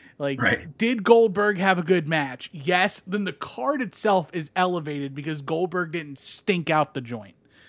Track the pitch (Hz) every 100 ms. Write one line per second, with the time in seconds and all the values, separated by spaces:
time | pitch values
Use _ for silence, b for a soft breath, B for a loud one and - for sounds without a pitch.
0 | b b 143 135 - - 165 - 226 240
1 | 196 233 226 185 208 190 190 180 160 180
2 | 151 160 135 127 - 160 139 180 202 -
3 | - 208 190 - - - 254 294 214 -
4 | 214 190 151 175 151 - 185 175 151 143
5 | 139 139 147 151 139 160 180 180 165 170
6 | 151 139 - - - 185 160 156 147 139
7 | 117 117 98 - _ b